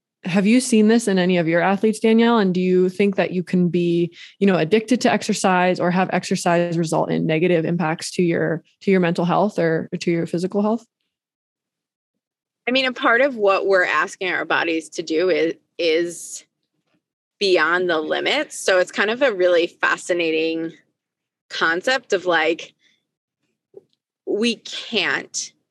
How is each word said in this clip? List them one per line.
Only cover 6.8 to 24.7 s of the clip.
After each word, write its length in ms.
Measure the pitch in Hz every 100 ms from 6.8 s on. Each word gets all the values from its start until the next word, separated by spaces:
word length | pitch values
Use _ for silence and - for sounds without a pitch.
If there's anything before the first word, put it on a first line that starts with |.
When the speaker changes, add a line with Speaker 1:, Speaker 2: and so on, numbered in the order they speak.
| 160 156 165
Speaker 1:
in 160 | 165 165
negative 380 | 160 180 170 160
impacts 440 | 170 156 165 -
to 100 | -
your, 400 | 175 170 160 156 - _
to 80 | -
your 100 | 190
mental 260 | 170 180 175
health 340 | 165 208 175
or, 300 | 165 160 170
or 40 | 175
to 120 | -
your 160 | 170 165
physical 380 | 170 185 202
health? 200 | 214 233 - _ _ _ _ _ _ _ _ _ _ _ _ _ _ _ _ _ -
Speaker 2:
I 60 |
mean, 140 | 262 262
a 80 |
part 260 | 247 277 233
of 160 | 277 233
what 320 | 196 196 196
we're 160 | 190
asking 460 | 175 151 165 - 185
our 160 | 147 160
bodies 420 | 143 165 160 160
to 120 | -
do 260 | 160 160 185
is, 260 | 160 165 160 _ -
is 680 | 165 160 170 170 - - - _ _ _ _ _ _ _ _ _
beyond 520 | 196 180 156 180 180
the 100 | 156
limits. 580 | 156 147 147 262 294 -
So 220 | - 185
it's 120 | 180
kind 180 | - 202
of 120 | 240
a 120 | 277
really 340 | 190 180 175 170
fascinating 1040 | - - 156 - 175 165 160 165 165 165 - _ _ _ _ _ _ _
concept 640 | - 170 170 254 262 -
of, 120 | 190 175
like, 480 | 165 160 170 - _ _ _ _ _ _ _ _ _ _ - - _ _ _ -
we 300 | 202 233 214
can't 960 | -